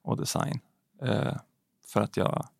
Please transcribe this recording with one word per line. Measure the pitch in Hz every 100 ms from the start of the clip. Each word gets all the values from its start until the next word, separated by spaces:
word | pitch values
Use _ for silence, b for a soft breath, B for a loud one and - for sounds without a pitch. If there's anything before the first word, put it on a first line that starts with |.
och | - -
design. | - - - - _ _ _ _
Eh, | 127 107 139 - - _ _ _ -
för | -
att | 104 -
jag | 101 - -